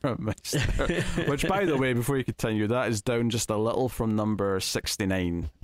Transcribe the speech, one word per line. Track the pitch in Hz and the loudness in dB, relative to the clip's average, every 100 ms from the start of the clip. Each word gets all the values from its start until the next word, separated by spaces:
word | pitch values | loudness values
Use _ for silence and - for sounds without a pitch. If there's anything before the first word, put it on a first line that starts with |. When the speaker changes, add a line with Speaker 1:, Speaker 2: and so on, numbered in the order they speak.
Speaker 1:
Horror | 135 107 | -2 -2
Meister. | 107 - - 147 | -4 -6 -4 0
Speaker 2:
<laughs> | - - 143 175 - 175 160 | 0 0 0 0 -2 0 0
Speaker 1:
Which, | 139 165 | 0 0
by | 196 185 | 2 2
the | 135 | 2
way, | 131 | 2
before | 120 120 135 | 2 0 0
you | |
continue, | 120 - 117 107 104 | -2 -2 0 2 2
that | 123 113 | 2 0
is | 110 | -2
down | 123 117 117 | 0 0 0
just | 113 - | 0 0
a | 107 | 0
little | 113 - 131 | 0 0 -2
from | - 113 107 | 0 0 0
number | 107 101 98 95 | 0 0 0 0
sixty-nine | - 110 - - 95 92 87 85 78 - | -2 -2 -4 -2 0 2 0 -2 -4 -10